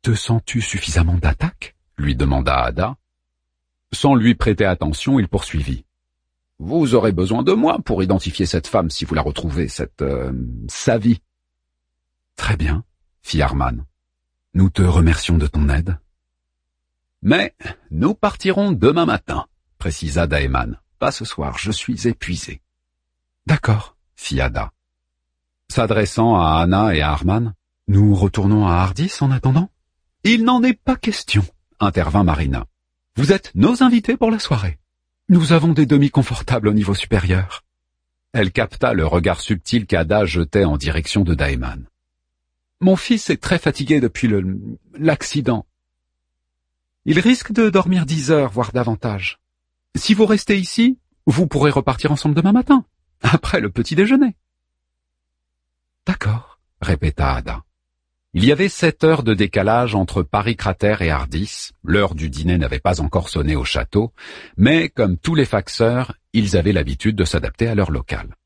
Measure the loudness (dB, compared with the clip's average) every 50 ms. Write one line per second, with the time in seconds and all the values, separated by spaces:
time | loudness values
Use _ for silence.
0 | 0 -2 -2 -2 0 0 -2 -2 -2 -4 -4 -4 -4 -4 -6 -6 -6 -2 0 2
1 | 2 2 2 0 0 0 0 0 -4 -4 -4 -8 -20 -20 _ _ _ _ _ -4
2 | -2 -2 0 0 0 0 0 0 0 0 0 0 0 -2 -2 -2 -4 -4 -4 _
3 | _ _ _ _ _ _ _ _ _ _ _ _ _ _ _ _ _ _ -8 -2
4 | 2 4 4 4 4 4 2 2 2 0 2 2 2 0 0 0 -2 -4 -4 -4
5 | -2 0 0 0 0 0 -2 -4 -4 -4 -4 -4 -4 -4 -6 -8 -10 _ _ _
6 | _ _ _ _ _ _ _ _ _ _ _ _ -10 -4 0 0 2 4 4 4
7 | 4 2 0 0 -2 0 0 0 2 2 2 2 2 0 0 -2 -2 -4 -2 -2
8 | 0 0 0 0 -2 -6 -4 -4 -2 -2 -2 -4 -4 0 -2 0 0 0 -4 -6
9 | -6 -4 -2 -2 -2 -4 -6 -6 -6 -6 -4 -4 -4 -6 -6 -10 -10 -10 _ -6
10 | -6 -4 -4 -4 -4 -6 -6 -6 -8 -8 -10 -12 -12 -12 -12 -4 0 0 0 2
11 | 2 2 0 0 _ _ _ _ _ _ _ _ _ _ _ _ _ _ _ _
12 | _ _ _ _ _ _ _ -10 -4 -4 -4 -2 -2 -2 -2 -4 -6 _ _ _
13 | _ _ _ _ _ -6 -2 -2 -2 0 -2 -2 -2 -4 -4 -8 -10 _ _ _
14 | _ _ _ _ _ _ _ _ _ _ 0 2 2 2 2 2 2 4 4 4
15 | 4 4 2 0 0 0 0 2 2 0 0 0 0 2 0 0 -2 -2 -6 -8
16 | _ _ _ _ _ _ _ _ _ _ _ _ _ _ _ _ _ _ _ _
17 | _ _ _ _ 0 2 2 2 0 -4 _ _ -14 -14 -14 _ _ _ -4 0
18 | 0 0 0 _ -2 -4 -2 -2 -2 0 0 2 0 0 0 2 2 2 4 4
19 | 0 0 -2 -4 _ -6 -8 -8 -8 _ _ _ _ _ _ _ -6 -6 -6 -4
20 | -6 -4 -2 0 0 0 0 -2 0 0 -2 -2 -4 -4 -8 -12 _ _ _ _
21 | -4 -4 -4 -4 -10 -12 -8 -8 -8 -8 -8 -8 -6 -6 -6 -6 -6 -8 -8 -2
22 | -2 -4 -4 _ -6 -8 -8 -8 -8 -12 -16 -18 _ _ _ _ _ _ _ _
23 | _ _ _ _ _ _ _ _ _ 0 0 0 2 0 0 0 -2 -10 _ _
24 | _ _ _ -16 -10 -4 -2 -2 -2 -2 -2 -4 -8 -8 _ _ _ _ _ _
25 | _ _ _ _ _ _ _ _ _ _ _ _ _ _ -2 -2 0 2 2 2
26 | 0 0 0 0 2 4 4 4 4 4 2 2 2 2 2 2 2 2 2 0
27 | 0 0 -2 0 0 0 0 0 -2 -4 -8 _ _ _ _ _ _ 0 4 4
28 | 6 4 4 4 2 0 0 0 2 2 4 4 4 2 2 2 2 0 0 -4
29 | -4 -4 -2 -2 0 0 0 0 0 2 2 2 0 -2 _ _ _ _ _ _
30 | _ _ _ _ 0 2 2 4 4 2 2 4 2 2 0 _ _ -4 -4 -2
31 | -2 -6 -6 -6 -8 -2 0 0 0 -2 _ _ _ _ _ _ -2 0 0 0
32 | -2 2 2 2 2 2 2 0 -2 -2 -4 -4 -6 -10 _ _ _ _ _ _
33 | _ _ _ -2 2 2 2 2 0 -6 _ 2 4 4 4 4 4 4 4 4
34 | 2 0 0 0 0 0 0 -2 -2 -2 -2 -2 -2 -4 -6 -8 _ _ _ _
35 | _ _ _ _ _ 4 4 4 6 4 4 4 4 2 4 2 4 4 4 4
36 | 4 4 2 2 0 0 -4 -8 -4 -2 -2 0 2 2 2 2 0 0 -2 -4
37 | -2 0 0 0 2 2 0 0 0 -4 -8 -16 _ _ _ _ _ _ _ _
38 | _ _ _ _ _ _ -2 -2 -2 0 0 -2 -2 -2 -2 -2 0 0 0 0
39 | 0 0 0 2 2 0 -2 -2 -2 -4 -4 -4 _ -2 -2 -2 0 0 0 0
40 | 2 2 2 2 2 0 0 -2 -4 0 2 2 2 2 0 -2 -2 -2 -2 -2
41 | -4 -2 0 0 0 0 0 0 0 -2 -2 -4 -6 -8 -10 -12 -16 _ _ _
42 | _ _ _ _ _ _ _ _ _ _ _ _ _ _ _ _ 2 2 2 2
43 | 2 0 0 0 0 -2 -4 -4 0 -2 -2 0 0 -2 -2 -2 0 2 2 2
44 | 2 0 -2 -2 0 0 0 0 0 -2 -6 -6 -10 -12 -14 -14 _ _ -12 -2
45 | 0 0 0 0 -6 -6 -6 -4 -2 -2 -2 -4 -6 _ _ _ _ _ _ _
46 | _ _ _ _ _ _ _ _ _ _ _ _ _ _ _ _ _ _ _ _
47 | _ 0 0 2 4 4 2 2 0 -4 0 2 2 4 4 2 2 2 0 0
48 | 0 0 -4 -4 0 2 2 2 2 0 -2 -4 -4 -2 -2 -2 -2 -2 -4 -4
49 | -4 -6 -6 -4 -6 -8 -10 _ _ _ _ _ _ _ _ _ _ _ _ -6
50 | 0 0 4 4 4 2 2 0 2 0 -2 -2 -2 -4 0 2 2 2 2 _
51 | _ _ _ _ _ 0 2 2 0 0 2 2 2 2 2 2 0 0 -2 0
52 | 0 0 0 0 0 0 0 2 2 4 4 2 4 4 2 2 2 _ _ _
53 | _ _ _ _ 0 2 2 2 0 0 -2 0 -2 -2 -2 -4 -4 0 2 2
54 | 4 4 4 4 4 2 0 _ _ _ _ _ _ _ _ _ _ _ _ _
55 | _ _ _ _ _ _ _ _ _ _ _ _ _ _ _ _ _ _ _ _
56 | _ -6 -6 -2 -2 -2 -2 -2 -6 -12 -20 _ _ _ _ _ -2 -2 -2 0
57 | 0 -4 -2 0 -2 -2 -2 -4 -6 -8 -10 -10 -12 _ _ _ _ _ _ _
58 | _ _ _ _ _ _ -2 2 4 4 4 4 0 -2 -2 0 -2 -2 0 _
59 | 2 2 2 2 2 0 0 0 0 0 0 0 0 2 2 2 0 0 -2 -2
60 | -2 -2 -2 -4 -4 -2 -2 -2 -2 -2 -4 -4 -4 -4 -2 _ 0 0 0 0
61 | 0 -2 -2 -2 -4 -6 -6 -6 -6 -6 -10 -14 -16 -16 _ _ -4 0 0 2
62 | 2 0 -2 -6 -6 -6 -6 -4 -2 0 0 0 0 -2 -4 -2 -2 -2 -2 0
63 | -4 -2 -2 -4 -4 -2 -4 -4 -2 -2 -2 -2 -4 -4 -4 -4 -6 -2 -2 -2
64 | -2 -2 _ _ -20 -20 -20 -20 -20 -12 _ 2 4 4 4 4 0 -2 _ 0
65 | 0 0 0 -2 -2 -2 0 0 0 2 0 -4 -4 -4 -2 0 2 2 2 0
66 | -4 -6 -10 _ _ _ 0 0 0 2 2 2 2 2 2 0 0 -2 -6 -2
67 | -2 -2 0 0 -2 0 0 -4 -4 -4 -4 -4 -4 -2 0 0 0 0 -2 -6
68 | -4 -6 -8 -8 -8 -14 -18 _ _